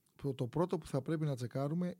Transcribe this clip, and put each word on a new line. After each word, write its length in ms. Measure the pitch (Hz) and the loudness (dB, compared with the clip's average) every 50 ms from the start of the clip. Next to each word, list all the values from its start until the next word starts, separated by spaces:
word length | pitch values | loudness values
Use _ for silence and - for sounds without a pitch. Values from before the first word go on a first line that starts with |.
| _ _ _ - | _ _ _ -6
το, 120 | - 139 127 | -4 -2 -2
το 120 | - 131 | -2 -2
πρώτο 320 | 117 - 147 175 180 196 170 | 0 2 2 2 2 2 -2
που 80 | - | 0
θα 160 | - - 139 | 0 0 0
πρέπει 220 | 123 - 160 160 156 | 2 0 0 2 2
να 100 | 147 139 | 0 0
τσεκάρουμε, 600 | 117 123 117 - 135 139 143 156 175 180 175 - | 0 -2 -2 0 0 0 2 2 0 0 -2 -4